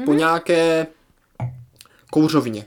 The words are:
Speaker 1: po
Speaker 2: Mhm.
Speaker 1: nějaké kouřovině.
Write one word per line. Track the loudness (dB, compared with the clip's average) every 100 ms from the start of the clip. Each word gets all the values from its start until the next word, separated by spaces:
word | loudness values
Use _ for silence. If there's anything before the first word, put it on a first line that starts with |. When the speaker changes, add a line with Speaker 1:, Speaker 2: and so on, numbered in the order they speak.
Speaker 1:
po | 0
Speaker 2:
Mhm. | 2
Speaker 1:
nějaké | 2 0 0 2 2 0 -4 -10 _ _ _ -10 -10 -10 -20 -20 -20 _ _
kouřovině. | 0 2 2 -2 -6